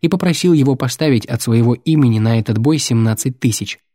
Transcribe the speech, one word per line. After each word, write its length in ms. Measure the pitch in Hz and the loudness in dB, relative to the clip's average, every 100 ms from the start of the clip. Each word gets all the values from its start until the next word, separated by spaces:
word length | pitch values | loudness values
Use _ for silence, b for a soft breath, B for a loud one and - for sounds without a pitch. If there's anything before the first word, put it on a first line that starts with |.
и 60 | 165 | -2
попросил 460 | 180 180 151 180 | 0 0 0 2
его 220 | 160 135 131 | 2 2 0
поставить 520 | 131 - 156 120 - | -2 -2 0 0 -2
от 120 | 117 | -6
своего 360 | - 117 117 120 | 0 2 2 0
имени 420 | - 156 131 110 | 0 2 2 2
на 220 | 113 113 | 2 0
этот 180 | 107 110 | 0 -2
бой 220 | 131 156 | 0 0
семнадцать 600 | - 117 113 110 135 127 | 0 0 0 0 -6 -2
тысяч, 400 | 127 107 101 - _ | -4 -2 -8 -12 _